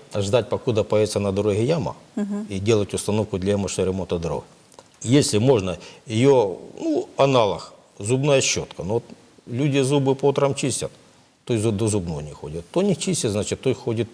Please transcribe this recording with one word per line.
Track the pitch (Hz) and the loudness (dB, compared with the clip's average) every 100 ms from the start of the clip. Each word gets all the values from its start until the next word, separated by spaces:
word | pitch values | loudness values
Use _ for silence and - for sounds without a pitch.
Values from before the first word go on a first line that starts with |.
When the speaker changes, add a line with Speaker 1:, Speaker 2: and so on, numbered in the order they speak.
| - | -8
Speaker 1:
ждать, | 104 101 120 104 | -4 2 2 2
покуда | 101 - 107 | -2 0 0
появится | 101 107 107 104 | 2 2 2 0
на | 101 | 0
дороге | 95 104 101 | 0 0 2
яма, | 123 165 76 - - - | 0 0 -2 -8 -10 -6
Speaker 2:
Мгм. | 202 208 208 | -4 -4 -6
Speaker 1:
и | 98 | -4
делать | 101 107 101 | 2 2 2
установку | 95 - 107 104 92 | -4 -2 -2 -2 -2
для | 95 | 0
ямочного | 101 92 - 92 | 0 -2 -2 -2
ремонта | 95 87 87 | -2 -4 -4
дорог? | 82 - - - _ - - - | -4 -6 -10 -20 _ -20 -20 -10
Если | 110 139 - 104 | 2 4 4 2
можно | 127 120 92 85 - - - | 4 4 2 -6 -12 -18 -4
ее, | 110 135 131 98 - - - | 2 6 6 4 -2 -12 -8
ну, | 330 294 - - | -2 -2 -2 2
аналог, | 139 127 104 80 - - _ - | 4 4 2 0 -8 -20 _ -10
зубная | 101 131 147 135 | -2 0 2 2
щетка. | - - - - | 2 -2 -6 -8
Ну, | 82 | -4
вот | 117 - - - _ - | -4 -6 -20 -20 _ -10
люди | 120 147 139 | -2 0 2
зубы | 131 143 135 | 2 2 2
по | 131 143 | 2 2
утрам | 139 139 | 2 0
чистят, | 139 135 - 69 - - _ _ _ | 0 -4 -4 -6 -12 -20 _ _ _
то | - | -4
есть | 113 | 0
до | 113 98 113 | 0 0 0
зубной | 101 85 76 | -2 -4 -8
не | 73 | -10
ходят. | - 76 80 - | -12 -12 -10 -6
Кто | 170 | 0
не | 202 | 0
чистит, | 156 190 165 113 | 0 -2 -2 0
значит, | 101 92 104 | -2 -2 -2
то | 135 | -2
и | |
ходит | 139 123 113 107 | -2 -2 -4 -4